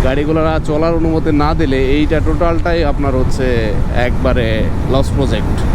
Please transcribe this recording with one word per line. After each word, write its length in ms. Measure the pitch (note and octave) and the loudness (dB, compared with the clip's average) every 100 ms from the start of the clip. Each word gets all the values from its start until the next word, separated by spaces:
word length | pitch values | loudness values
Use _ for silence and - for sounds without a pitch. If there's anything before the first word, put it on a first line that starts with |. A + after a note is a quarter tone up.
গাড়িগুলো 380 | C#3 C#3 D3+ D#3+ D#3+ D#3 D3+ | 0 -2 0 0 0 0 -2
চলার 280 | D3+ D#3+ | 0 0
অনুমতি 380 | E3 E3 D#3+ D#3 | 0 0 0 0
না 220 | D3+ D3 | 0 2
দিলে 240 | D#3+ D3+ C3+ | 0 0 0
এইটা 420 | C3 D3 D3+ D#3 | 2 2 2 0
টোটালটাই 640 | - - E3+ E3 F3 E3+ | 0 0 0 0 0 0
আপনার 320 | E3 E3+ C#3 C3 | 0 0 0 0
হচ্ছে 580 | - - B2+ A#2+ A2 G2+ - A#2 | 0 0 0 0 0 0 0 0
একবারে 680 | B2 A#2+ C3+ B2 A2+ A2 G#2 - - | 0 0 0 0 0 0 0 -2 0
লস 200 | C3 C3+ - | 0 0 0
প্রজেক্ট 460 | C3+ - - - - | 0 0 0 0 0